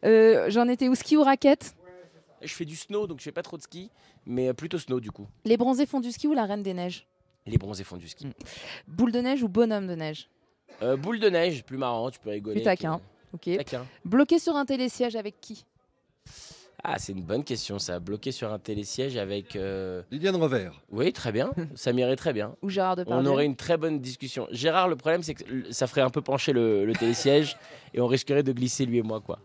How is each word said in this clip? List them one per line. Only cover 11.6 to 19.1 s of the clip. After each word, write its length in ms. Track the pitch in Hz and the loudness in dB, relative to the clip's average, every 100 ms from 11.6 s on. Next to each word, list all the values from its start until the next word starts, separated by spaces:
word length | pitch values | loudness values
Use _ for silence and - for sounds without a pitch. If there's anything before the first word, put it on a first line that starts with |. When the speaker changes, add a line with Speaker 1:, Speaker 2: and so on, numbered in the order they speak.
Speaker 2:
plus 140 | - 131 | -6 -4
marrant, 320 | 131 120 120 | -2 -2 -4
tu 100 | 127 | -6
peux 120 | 110 | -8
rigoler 240 | 104 104 107 | -8 -4 -2
Speaker 1:
Plus 80 | |
taquin. 360 | 156 185 165 165 - _ _ | 0 0 0 -6 -8 _ _
Speaker 2:
avec, 140 | 175 - | -12 -4
euh, 40 | |
Speaker 1:
Ok. 40 | 180 | -4
Speaker 2:
taquin. 280 | - 127 127 - - | -2 -8 -10 -14 0
Speaker 1:
Bloqué 340 | 226 - 330 | 4 6 4
sur 160 | - 294 | 2 -2
un 100 | 277 | -2
télésiège 500 | 269 254 - 240 220 | -2 -2 -2 -4 -2
avec 240 | 208 - | -10 -12
qui ? 260 | - 214 _ _ _ _ _ _ - - - - - _ | -18 -20 _ _ _ _ _ _ -20 -20 -20 -20 -20 _
Speaker 2:
Ah, 140 | - - | -6 -6
c'est 140 | - | -6
une 80 | 98 | -8
bonne 220 | 85 110 147 | -4 -4 -2
question, 340 | 117 - 101 | -6 -6 -6
ça. 200 | - 87 | -6 -8
Bloqué 320 | 85 104 - | -6 -6 -6
sur 200 | 127 113 | -6 -6
un 80 | 107 | -8
télésiège 560 | - 104 101 - 135 | -6 -6 -6 -4 -4